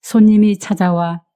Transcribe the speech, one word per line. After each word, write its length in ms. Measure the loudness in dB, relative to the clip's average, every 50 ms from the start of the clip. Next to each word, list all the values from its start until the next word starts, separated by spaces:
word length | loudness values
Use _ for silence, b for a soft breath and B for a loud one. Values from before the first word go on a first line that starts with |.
손님이 580 | _ -4 0 2 4 4 4 4 2 2 0 -4
찾아와 640 | -6 -8 -4 -2 -2 -2 -2 -2 -4 -6 -8 -10 _ _ _